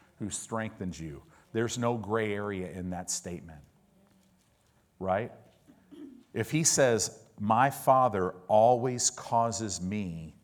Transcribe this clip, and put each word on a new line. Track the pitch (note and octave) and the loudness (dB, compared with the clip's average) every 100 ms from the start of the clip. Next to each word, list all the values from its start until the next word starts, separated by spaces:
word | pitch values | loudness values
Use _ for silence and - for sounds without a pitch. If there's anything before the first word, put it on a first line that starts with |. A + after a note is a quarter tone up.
| _ - | _ -10
who | G#2 | -8
strengthens | - - A2+ A2 - F#2 D2+ | -8 -8 -6 -6 -8 -10 -8
you, | D#2+ C#2 - _ _ | -12 -14 -20 _ _
there's | A2+ A#2 B2 | -2 -2 -2
no | A#2+ A#2+ | -2 -2
gray | G2 A2+ G#2+ | -2 -2 0
area | G2+ G#2 G2 F2 | -2 -4 -6 -6
in | F2+ F2+ | -8 -6
that | F2 F2+ | -8 -6
statement, | - F#2 E2 E2 D2+ - _ _ _ _ _ _ _ _ _ _ _ _ - | -8 -8 -12 -14 -20 -20 _ _ _ _ _ _ _ _ _ _ _ _ -8
right? | F#2+ G2 A#2+ - - _ _ _ _ - - - _ | -2 -2 -2 -12 -20 _ _ _ _ -20 -20 -20 _
If | A2+ A2 | -6 -2
he | D#3 | 0
says, | D#3 - C3 A2 - - - - | 2 4 4 4 0 -8 -20 -6
"My | G#2+ A2+ C#3 | 2 4 4
Father | C#3 - C3 B2+ G2+ F2+ - - | 2 4 6 6 2 -2 -4 2
always | G#2+ A#2+ B2 B2+ B2 - | 6 6 4 0 0 -2
causes | - - A#2 A#2 G#2+ A2 F2 | -2 -2 0 0 -2 -6 -6
me | F2+ G#2+ F#2 E2 D#2+ - | -4 -4 -6 -8 -12 -18